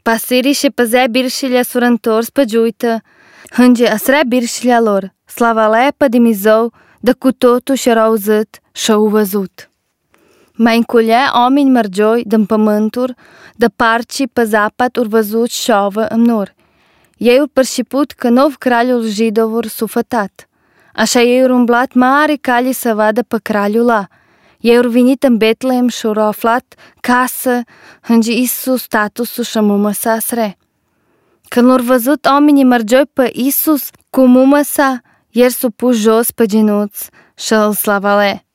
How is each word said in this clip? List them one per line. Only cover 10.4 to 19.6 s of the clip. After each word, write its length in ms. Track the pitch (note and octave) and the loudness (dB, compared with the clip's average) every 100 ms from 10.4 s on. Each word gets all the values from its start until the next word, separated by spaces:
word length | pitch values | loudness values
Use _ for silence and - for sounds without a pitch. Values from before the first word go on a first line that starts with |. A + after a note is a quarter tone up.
| _ | _
Mai 200 | - A#3 | -2 0
înculea 560 | A#3 A3+ A#3+ A3+ A#3 C#4 | 0 2 0 2 2 2
oameni 360 | A#3+ B3 C#4 C#4 | 0 2 2 2
mărgioi 540 | B3+ G#3 F#3 G#3+ A#3+ | 2 0 -2 0 0
din 200 | A#3 A3 | 0 -2
pământuri, 680 | G3+ A3 G#3+ G#3 G#3+ A#3+ B3+ B3 _ - - | 0 0 0 0 -2 -4 -6 -8 _ -20 -20
de 120 | - A3+ | -2 -2
parci 540 | - A#3 A3+ A#3+ - C4+ | 0 0 0 -4 -8 -4
pe 100 | - | -2
zapat 520 | A3+ G#3+ G#3+ - B3 | 0 0 -2 -2 -4
ur 120 | B3 A3+ | -2 -2
văzut 420 | A3+ G#3 A3+ A#3 | -2 -2 -2 -4
șovă 560 | - - G#3 G3+ G3+ A3 | -4 -2 0 0 -4 -4
în 120 | A3+ | 0
nor. 320 | A#3 A3+ G3 _ _ _ _ _ _ _ | 0 0 -4 _ _ _ _ _ _ _
Ei 220 | A3 B3 | 2 2
au 80 | D4 | 2
perșiput 640 | - B3+ - A3+ C4 D4 | -2 -2 -4 -4 -4 -4
că 180 | - A#3+ | -4 0
nov 260 | A#3+ D4 | 2 2
craliul 520 | C4 B3+ A#3+ B3 B3 A3+ | -2 -2 0 0 -2 -4
jidovur 580 | G3+ A3+ G#3+ A3+ A3+ | -2 -2 0 -2 -4